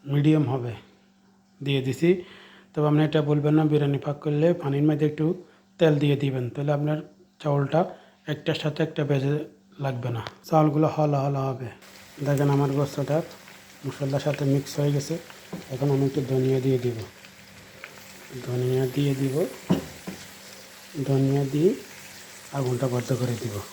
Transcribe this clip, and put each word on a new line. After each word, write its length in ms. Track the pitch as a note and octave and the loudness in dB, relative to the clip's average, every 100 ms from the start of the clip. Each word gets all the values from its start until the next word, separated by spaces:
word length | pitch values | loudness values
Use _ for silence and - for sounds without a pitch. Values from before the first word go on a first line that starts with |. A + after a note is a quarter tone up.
| C#3+ | 0
মিডিয়াম 320 | D3 D3 D#3 C3 | 2 4 4 2
হবে 200 | C3 A#2+ G#2+ - _ _ _ _ _ _ _ | 0 -4 -10 -18 _ _ _ _ _ _ _
দিয়ে 200 | C#3 C#3 B2+ | -2 0 0
দিছি। 220 | B2 E3 F#3 - - - - - | 2 2 2 -2 -20 -20 -20 -8
তবে 140 | - D3+ | 0 4
আপনি 100 | D3+ D#3 | 4 4
এটা 120 | D#3 D3 | 2 2
বলবেন 240 | D3+ D3 D#3 | 2 4 4
না, 60 | D#3 | 4
বিরিয়ানি 280 | D3 C#3+ C#3 D3 | 4 2 0 -4
পাক 120 | C#3+ | -6
করলে 240 | D#3 D3 E3 E3+ | -2 2 2 2
পানির 240 | C#3+ C#3 D3+ | 0 2 2
মধ্যে 160 | D3 D3+ | 2 0
একটু 140 | D3+ D#3 F#3 - _ _ - | 0 -2 -2 -10 _ _ 2
তেল 140 | E3 D3 | 4 4
দিয়ে 120 | D3 C#3+ | 2 2
দিবেন, 220 | C#3+ C3 A#2+ | 0 -2 -4
তাহলে 180 | - C#3+ C#3+ | -4 -2 0
আপনার 200 | D3+ D3+ - _ _ _ | 0 -2 -6 _ _ _
চাউলটা 400 | D3 C#3+ C#3 D#3+ F#3 - - _ - | -2 0 2 0 0 -6 -20 _ -8
একটার 240 | D3 - - | -4 -4 -2
সাথে 160 | D#3 D3 D#3+ | -4 -2 -4
একটা 140 | - C#3 | -2 0
ভেজে 260 | C#3 C#3 D3 D3+ - _ - | 0 0 -2 -4 -14 _ -8
লাগবে 260 | C#3 B2 A#2+ A#2+ | -6 -4 -4 -6
না, 60 | - - - | -8 -14 2
চাউলগুলো 400 | D#3+ D3+ D3 - - | 4 4 4 2 2
হলা 240 | D3+ C#3+ C#3 | 2 2 0
হলা 160 | C#3 C3+ | -2 -4
হবে। 200 | C3 A#2+ - - - - - C#3+ | -6 -10 -14 -20 -20 -20 -6 -2
দেখেন 240 | C#3 C#3+ C#3 | 2 4 2
আমার 160 | C#3+ C3+ | 2 0
গোস্তটা 400 | C#3+ - C#3 D3+ E3 - - - - - C3+ | -2 -2 -2 -2 -2 -16 -20 -20 -20 -10 -10
মশলার 380 | - C#3 C#3 D3+ | -6 -2 -2 -2
সাথে 180 | C3+ C#3 | 0 2
মিক্স 180 | C#3 C3 - | 2 0 -2
হয়ে 120 | D3 C#3+ | 0 0
গেছে। 200 | C#3+ E3 - - - - - | -2 -8 -8 -20 -14 -14 -10
এখন 140 | B2+ C#3+ | -2 0
আমি 100 | C3+ C3+ | 2 2
একটু 120 | D3+ B2+ | 0 0
ধনিয়া 280 | C3 B2+ C3 C3 | 2 2 2 2
দিয়ে 120 | B2+ A#2+ | 2 0
দিব, 120 | A2 G2 - - - - - - - - - - - - B2+ B2 | -4 -10 -16 -20 -20 -20 -20 -20 -20 -20 -20 -20 -20 -16 -12 -6
ধনিয়া 360 | B2 B2+ C3 C3 C3+ | -2 0 0 0 0
দিয়ে 180 | C#3+ C3+ | 0 0
দিব, 140 | C3+ C#3 F#3+ - - - - - - - - - - - - - - D3+ C3+ | 0 0 -2 -6 -2 -2 -2 -14 -16 -16 -18 -20 -20 -20 -20 -20 -14 -8 0
ধনিয়া 340 | C3+ C3+ C#3 C#3 | 2 4 2 0
দিয়ে 160 | D3 F3+ C#4 - - - - - - - C#3 | 2 2 2 -8 -18 -18 -20 -20 -20 -10 -4
আগুনটা 280 | B2+ B2 B2+ | -2 0 0
বন্ধ 160 | B2 A#2 B2 | -2 -2 -2
করে 140 | B2 A2+ | -2 -4
দিব। 140 | A#2 G#2 - | -6 -8 -10